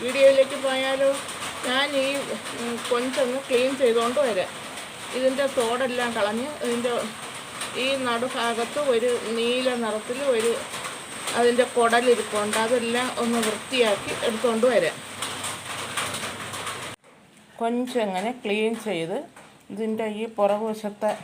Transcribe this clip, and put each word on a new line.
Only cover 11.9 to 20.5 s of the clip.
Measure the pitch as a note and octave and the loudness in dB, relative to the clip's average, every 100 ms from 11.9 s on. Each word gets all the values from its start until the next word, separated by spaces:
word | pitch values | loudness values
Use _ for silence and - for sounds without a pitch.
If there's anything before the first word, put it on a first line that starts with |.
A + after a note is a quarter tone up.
| A#3 B3 A3+ G#3+ G#3 G#3 G#3+ A3+ | 6 6 4 4 0 0 0 2
അതെല്ലാം | B3 A3+ A#3+ B3+ - | 2 2 0 0 -2
ഒന്ന് | A#3 A#3 A3 | 0 2 0
വൃത്തിയാക്കി | G#3 - C4 A3+ G3 - - - | -2 -2 2 4 2 -2 -2 -2
എടുത്തുകൊണ്ട് | A3 A#3+ A3+ B3 | 0 0 4 4
വരാം. | A3 E3 - - - - - - - - - - - - - - - - - - - - - - - - - - - | 4 2 -2 -12 -10 -8 -8 -8 -8 -10 -10 -8 -6 -6 -6 -8 -10 -10 -10 -8 -8 -10 -14 -20 -20 -20 -20 -20 -4
കൊഞ്ചങ്ങനെ | A#3 A#3+ B3 B3 G#3+ F#3 G#3 B3 | 0 0 0 0 0 0 -2 -4
ക്ലീൻ | G#3+ G#3 A3 A3+ A3 | -2 2 2 0 -2
ചെയ്ത് | F3 E3 G#3+ D#4 - - - - | -2 -2 -4 -6 -16 -20 -20 -14
ഇതിൻ്റെ | G3 A3 A3 A3 G#3+ | -4 -2 -2 -2 -4
ഈ | A3+ A3+ | -6 2
പുറകുവശത്തെ | G3+ | 2